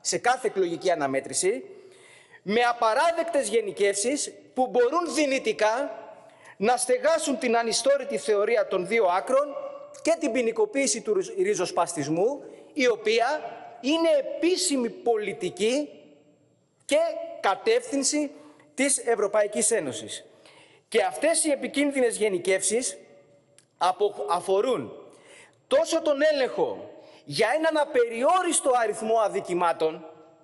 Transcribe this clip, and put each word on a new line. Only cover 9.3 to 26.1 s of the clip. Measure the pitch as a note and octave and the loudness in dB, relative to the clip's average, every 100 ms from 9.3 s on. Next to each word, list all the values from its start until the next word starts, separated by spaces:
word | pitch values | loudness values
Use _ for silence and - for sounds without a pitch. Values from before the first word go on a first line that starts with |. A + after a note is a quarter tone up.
| C4 D4 - - - - - | 2 2 -6 -10 -12 -16 -4
και | - E4 | 0 0
την | D4 | 0
ποινικοποίηση | A#3+ A3+ A3+ G#3+ F3+ C4+ A#3 | 0 0 0 0 0 -2 -2
του | A3 | 0
ριζ-, | F#3+ F#3 - | -2 -2 -2
ριζοσπαστισμού, | F#3+ F#3 F3+ - E3+ - C#3+ E3 G#3+ C#4+ - - - | 0 0 -2 -2 -2 -2 -2 0 0 -2 -12 -20 -12
η | - B3+ | 0 0
οποία | G#3+ G#3+ A3+ B3 D4+ - - - - | 2 0 2 0 -2 -8 -14 -18 -6
είναι | B3+ D#4+ E4 D4+ | -2 2 4 2
επίσημη | C4+ - D#4+ F4+ - C#4 A#3 | 0 -2 0 2 0 0 -2
πολιτική | - A#3 A3+ G3+ - F3+ - G#3+ C4 D4 - - - _ _ _ _ _ _ | -4 0 0 -2 -4 -6 -2 0 0 -2 -10 -20 -20 _ _ _ _ _ _
και | - C#4+ E4 - - - | 0 2 2 -2 -8 -2
κατεύθυνση | G#3 F#3+ - A#3 A#3+ C#4 C4 D4+ C#4+ - - - - | 0 0 2 2 2 -2 0 0 -2 -8 -20 -20 -20
της | - C4+ - | -2 0 0
Ευρωπαϊκής | - A#3 G3+ G#3+ G#3 A#3 A3 | 0 0 2 2 0 0 0
Ένωσης. | A3+ D3 A#2 G#2+ - - - - - - _ _ | 0 -2 -8 -10 -14 -16 -20 -20 -20 -20 _ _
Και | A3 | 0
αυτές | F#3+ F#3 D4+ D#4+ | 0 0 0 2
οι | D#4+ | 0
επικίνδυνες | C#4 B3+ C#4 C#4+ C#4 A#3+ F#3+ | -2 -2 -2 0 2 0 2
γενικεύσεις | G#3+ F3+ F3+ F#3+ - A3 C4 - - - _ _ _ _ _ _ | -2 0 0 0 2 -2 -4 -10 -20 -20 _ _ _ _ _ _
απο-, | F3 F#3 G#3 - - | -2 0 -2 -2 -2
αφορούν | F3 F#3 F#3+ C4 G#3+ A2 - - - - - - _ _ | -2 0 0 2 -2 -6 -14 -20 -20 -20 -20 -20 _ _
τόσο | C4+ D#4+ E4 | 0 2 0
τον | D#4 | 0